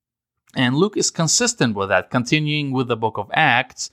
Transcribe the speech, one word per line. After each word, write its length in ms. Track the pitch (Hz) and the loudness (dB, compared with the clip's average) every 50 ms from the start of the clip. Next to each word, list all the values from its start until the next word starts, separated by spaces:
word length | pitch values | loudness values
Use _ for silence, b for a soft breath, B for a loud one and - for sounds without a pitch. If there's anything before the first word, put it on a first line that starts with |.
| _ _ _ _ _ _ _ _ _ _ - | _ _ _ _ _ _ _ _ _ _ -4
And 200 | 139 127 123 131 | -2 0 0 2
Luke 220 | 151 196 214 - | 2 2 2 0
is 120 | - - - | -2 -2 -2
consistent 640 | - - 165 147 - - 240 233 - - 151 117 101 | -2 -2 -2 0 0 0 0 0 0 0 0 0 0
with 140 | 98 98 98 | -2 0 2
that. 220 | 98 92 92 - | 2 0 0 0
Continuing 600 | - 127 117 - 156 156 151 151 151 151 143 135 | -2 -2 0 0 0 0 0 0 -2 -2 -2 -2
with 160 | 123 131 127 | -2 -2 0
the 80 | 120 117 | -2 -2
book 220 | 110 113 107 - | -2 -2 -4 -4
of 140 | 107 98 - - | -4 -8 -4 0
Acts, 560 | 160 160 139 117 123 135 - - - - - | 2 2 4 2 2 0 -4 -8 -12 -12 -12